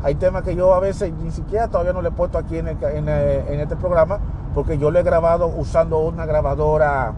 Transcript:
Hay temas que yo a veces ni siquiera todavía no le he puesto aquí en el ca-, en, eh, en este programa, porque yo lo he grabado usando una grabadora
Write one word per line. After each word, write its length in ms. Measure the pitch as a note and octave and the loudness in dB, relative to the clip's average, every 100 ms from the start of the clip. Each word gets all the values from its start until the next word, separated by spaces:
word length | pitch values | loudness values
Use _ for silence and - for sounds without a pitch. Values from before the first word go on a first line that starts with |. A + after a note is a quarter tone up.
Hay 120 | D3 D3 | -2 0
temas 280 | F3+ F#3 | 0 0
que 120 | F3 F3 | -2 2
yo 180 | F#3 | 4
a 60 | F#3 | 4
veces 320 | G3 F#3+ G3 | 2 -2 -4
ni 180 | D#3+ D#3+ | -4 -6
siquiera 360 | - D3+ G3+ A3+ | -6 -4 -2 0
todavía 260 | F#3+ F3 | 0 0
no 80 | F#3 | -2
le 80 | E3+ | -4
he 20 | |
puesto 260 | D#3 F3 E3+ | -2 -2 -2
aquí 200 | E3 E3 | -4 -4
en 100 | E3 | -4
el 100 | D#3 | -4
ca-, 140 | D3 | -4
en, 140 | D3+ D3 | -2 -2
eh, 460 | D3+ C#3+ C#3 C#3 | 0 2 0 -2
en 60 | C#3+ | -4
este 140 | - - | -4 -4
programa, 440 | F3+ E3+ D#3+ G3+ - - - | 0 2 2 0 -4 -6 -4
porque 240 | - D3 D#3 | -2 0 0
yo 140 | D3+ | 2
lo 80 | E3+ | 2
he 40 | |
grabado 440 | F3 E3+ E3 E3+ E3+ | 4 2 4 2 0
usando 520 | D#3+ D3 E3 E3 D#3+ | -2 -2 0 2 2
una 260 | D#3+ E3 D#3+ | 0 -2 -2
grabadora 880 | D3+ C#3+ C#3+ D3+ D3+ D3+ C#3 B2 | 0 0 0 2 4 2 2 -2